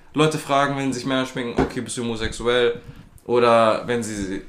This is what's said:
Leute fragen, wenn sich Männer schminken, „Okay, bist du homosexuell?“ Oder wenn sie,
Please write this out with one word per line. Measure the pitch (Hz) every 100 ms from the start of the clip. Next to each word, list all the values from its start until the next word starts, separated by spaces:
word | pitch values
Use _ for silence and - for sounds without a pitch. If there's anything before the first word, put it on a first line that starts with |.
| -
Leute | 139 156 151
fragen, | - 139 143 139
wenn | 135
sich | 123 127
Männer | 131 127
schminken, | - 120 -
„Okay, | - 123
bist | 113 127
du |
homosexuell?“ | 117 113 110 - 117 123 120 117 - - - - -
Oder | 120 120 117 113 104 -
wenn | 120
sie, | 107 107 95 95